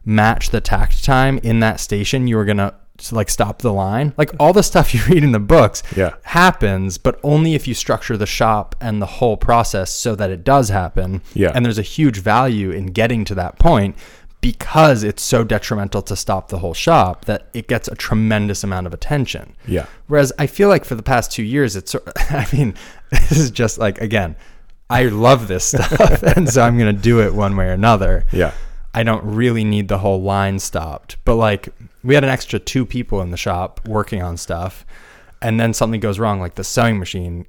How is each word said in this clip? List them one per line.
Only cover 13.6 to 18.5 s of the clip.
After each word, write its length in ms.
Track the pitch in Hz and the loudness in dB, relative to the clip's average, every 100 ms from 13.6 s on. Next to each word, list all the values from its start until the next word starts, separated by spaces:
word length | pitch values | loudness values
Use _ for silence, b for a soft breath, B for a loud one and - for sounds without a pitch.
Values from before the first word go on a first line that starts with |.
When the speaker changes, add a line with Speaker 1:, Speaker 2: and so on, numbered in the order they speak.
| 170 135 98 - B B B - | 4 4 2 -4 B B B -4
Speaker 1:
because 640 | - - - 156 156 120 | -4 -2 -2 4 4 4
it's 200 | 107 - | 0 -6
so 220 | - 123 | -2 0
detrimental 560 | 110 107 - 107 98 104 | 0 -2 -4 -6 -4 -6
to 160 | - 120 | -6 -8
stop 320 | - 95 - | -4 -6 -6
the 120 | 92 | -8
whole 120 | 90 | -8
shop 540 | 82 - 160 92 85 - | -4 2 2 2 -2 -6
that 220 | 101 - | -6 -8
it 160 | 117 - | -12 -6
gets 180 | 117 - | -6 -6
a 60 | |
tremendous 680 | - - 110 110 107 104 | -10 -2 0 2 0 -2